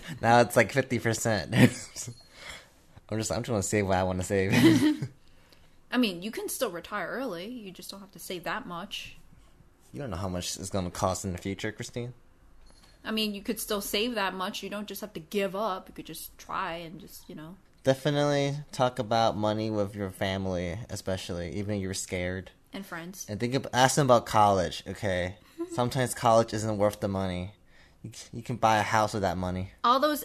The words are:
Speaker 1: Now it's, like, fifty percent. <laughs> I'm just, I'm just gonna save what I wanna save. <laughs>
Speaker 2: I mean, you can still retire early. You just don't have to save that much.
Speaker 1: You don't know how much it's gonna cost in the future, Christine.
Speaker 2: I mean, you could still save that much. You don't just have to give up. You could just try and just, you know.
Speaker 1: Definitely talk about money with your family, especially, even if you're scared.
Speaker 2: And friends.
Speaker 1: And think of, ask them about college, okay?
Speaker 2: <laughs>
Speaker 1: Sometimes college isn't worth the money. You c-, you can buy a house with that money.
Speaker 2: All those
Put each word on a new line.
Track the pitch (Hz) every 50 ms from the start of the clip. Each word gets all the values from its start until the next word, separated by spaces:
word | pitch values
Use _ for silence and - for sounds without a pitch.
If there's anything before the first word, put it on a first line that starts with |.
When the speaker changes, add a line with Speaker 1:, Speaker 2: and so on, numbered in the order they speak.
| - - 151 120
Speaker 1:
Now | - 113 117 120
it's, | 120 - -
like, | 127 117 95
fifty | - 139 127 - 127 113
percent. | - 117 110 - - 120 110 98 78 - 104
<laughs> | - - - - - - - - - - - 117 - - - - - - - - - - - _ _ _ - - - - -
I'm | 107 110
just, | 110 -
I'm | - 101
just | 117 -
gonna | 123 104 95
save | - - 107 101 92
what | 95 90
I | 95
wanna | 92 92 92 92
save. | - 104 98 95 95 110
<laughs> | 120 123 165 160 269 262 302 302 - - - - - - - - - - _ - - - - - - - _
Speaker 2:
I | - 240
mean, | 247 214 180 170
you | 175 220
can | 233 - 415 370
still | - - 269 220
retire | 175 165 - - 208 208 180 156
early. | 165 214 269 254 180 165 180 214
You | 254 247 214 190
just | 175 - 185 -
don't | - 196
have | 202 190
to | - 175
save | - - 190 175 165
that | 170 175 214 - 175
much. | 175 165 180 214 - - - - - - - - - - - - - _ - - _ _ _ _ -
Speaker 1:
You | -
don't | 143 127
know | 92 82
how | 98 95
much | 90 90 87 - - -
it's | - 95
gonna | - 101 90 87
cost | - - - 95 92 - -
in | 98
the | 90 80
future, | - 98 98 - - 110
Christine. | 107 - 120 - - 123 120 123 123 - - - _ _ - - - - - - - - - - - _ -
Speaker 2:
I | -
mean, | 214 220 214 208 208
you | 202
could | 202 - 220 208
still | - - 214 202
save | 202 - - 208 214 247 240
that | 214 196 190 180
much. | 185 185 196 220 - -
You | 190
don't | 202 208 208 202
just | 196 196
have | - 196 -
to | 175
give | 156 - - 202 196 196 180
up. | 196 220 240 - 185 185 -
You | -
could | - 151
just | - 160 - - - - -
try | - - - 170 190 180 165
and | 170 170 160 165 156
just, | - - - - - -
you | 180
know. | 156 151 160 185 - _ _ _ _ _
Speaker 1:
Definitely | 131 135 135 - 151 147 143 147 147 143 143 139 139 143 147 147 - -
talk | - 131 123 127 -
about | 117 104 117 113 113 113 78 98
money | 104 107 107 110 107 110
with | 107 104 101 98 107
your | 104 104 92
family, | 92 - 107 98 95 98 95 95 92 87 90 87 82 107 120 -
especially, | - 87 - - 95 95 - - 95 87 87 85 71
even | 101 101 98 107
if | 101
you're | 95 92 95
scared. | - - - 98 92 90 90 92 95 90 - - _ _ _ -
Speaker 2:
And | 202 196
friends. | - 185 170 165 175 190 - - -
Speaker 1:
And | 208 196
think | - 120 127
of, | 139 - -
ask | - 120 131 135 -
them | - 147 127
about | 123 117 -
college, | - - 110 104 104 101 95 87 80 - - - -
okay? | 95 - - 101 92 90 87 90 98 - - - -
Speaker 2:
<laughs> | - 339 359 339
Speaker 1:
Sometimes | - 123 123 - 131 127 120 -
college | - - 120 113 113 113 113 -
isn't | 110 104 110 110 101
worth | 101 104 101 -
the | - 104
money. | 98 95 95 92 90 90 90 98 104 _ _ _ - - - - _ _ -
You | 113 110
c-, | - - -
you | - 120 117
can | - 127 104
buy | - 110 110 107
a | 101
house | 95 113 110 107 104 -
with | 110 95
that | 95 85 90
money. | 92 90 90 92 95 98 - - -
Speaker 2:
All | 233 247 269
those | 277 302 302 285